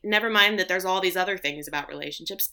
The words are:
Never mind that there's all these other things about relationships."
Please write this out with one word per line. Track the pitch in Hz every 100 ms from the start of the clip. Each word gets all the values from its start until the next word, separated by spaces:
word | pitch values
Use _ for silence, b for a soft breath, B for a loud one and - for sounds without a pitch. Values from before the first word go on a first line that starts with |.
Never | 208 214 220
mind | 214 202 208
that | 180
there's | 185
all | 185 185
these | 185 180
other | 185 190
things | 143 147 147
about | 147 143
relationships." | 143 147 - 165 190 -